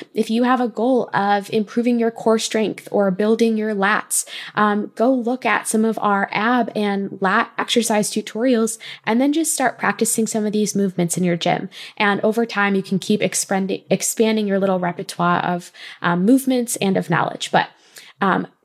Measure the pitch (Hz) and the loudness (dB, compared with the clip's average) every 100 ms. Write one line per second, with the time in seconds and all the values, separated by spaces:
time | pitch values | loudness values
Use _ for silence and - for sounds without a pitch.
0 | - - 220 226 247 247 247 - 240 247 | -8 -4 0 2 2 2 0 0 2 2
1 | - - 202 202 196 220 196 233 240 240 | 0 0 2 0 0 -2 -2 0 0 2
2 | 226 226 226 220 - 220 214 - - 208 | 0 0 0 2 0 -2 -2 -4 -4 0
3 | 196 185 214 226 226 220 214 208 196 214 | 2 2 2 4 2 2 -2 0 0 0
4 | - - - - - - 208 208 202 - | -2 -6 -6 -12 -8 0 0 0 -4 0
5 | 233 262 226 254 226 208 - 220 226 214 | 2 2 0 -2 0 -2 0 0 2 0
6 | 208 196 202 - 220 247 226 214 208 196 | 0 0 0 -2 0 0 0 -2 -2 -2
7 | 196 190 190 214 - - 240 240 220 214 | -4 -2 0 0 -2 -4 0 0 2 0
8 | - 214 - 214 262 233 226 - - - | 0 -4 -6 -2 2 2 0 -4 -14 -10
9 | - 233 285 302 311 - 262 - 196 202 | -2 2 2 2 0 0 -2 0 -2 0
10 | 220 - 220 226 214 214 208 196 196 180 | 0 0 -2 -2 0 0 0 0 -2 0
11 | 175 - 180 170 175 160 190 - - - | -2 0 0 0 0 0 -4 -12 -14 -2
12 | 208 196 214 220 226 202 202 196 190 190 | 0 2 0 0 -2 0 0 0 0 -2
13 | - 214 190 - - 196 190 - - 185 | 0 0 0 -2 -2 -2 -2 -4 -2 -2
14 | - - 220 220 202 196 196 185 175 170 | -2 0 2 2 0 0 2 0 -2 -4
15 | 190 - 175 175 - 175 - - - - | -10 -2 2 2 0 -4 -8 -20 -20 -4
16 | 175 175 196 269 269 254 240 - 196 185 | -2 2 4 4 4 0 -2 -2 0 0
17 | 175 156 - - - - - _ _ - | 0 0 0 -4 0 0 0 _ _ -20
18 | - - 196 180 180 _ | -16 -2 0 0 -2 _